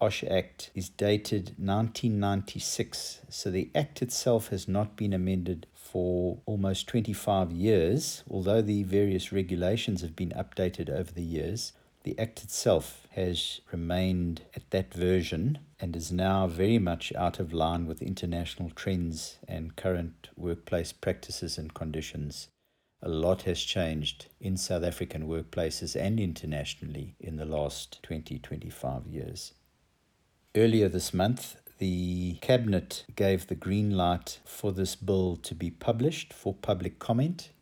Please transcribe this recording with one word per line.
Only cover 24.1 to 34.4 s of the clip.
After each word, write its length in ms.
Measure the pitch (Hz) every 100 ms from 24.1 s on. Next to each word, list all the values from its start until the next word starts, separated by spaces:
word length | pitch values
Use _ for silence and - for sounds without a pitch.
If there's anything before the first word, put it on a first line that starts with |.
| - - -
in 160 | 95 92
South 280 | - 90
African 420 | 87 - 90 82 78
workplaces 760 | 82 78 - 82 - - -
and 200 | 95 110
internationally 960 | 92 80 76 73 73 - 73 71 73 -
in 200 | - 78
the 60 |
last 560 | 78 76 73 - - -
twenty, 340 | - 80 - 69
twenty-five 680 | - 76 62 - 65 65 -
years. 460 | 67 69 - - _ _ _ _ _ _ _ _ _ _
Earlier 340 | 107 113 110 98
this 240 | 90 -
month, 440 | 92 104 127 - - - -
the 600 | 95 90 90 90 90 85
Cabinet 640 | - 127 110 92 - - - -
gave 320 | 98 95 -
the 80 | 71
green 400 | 92 101 107 98
light 420 | 87 87 - -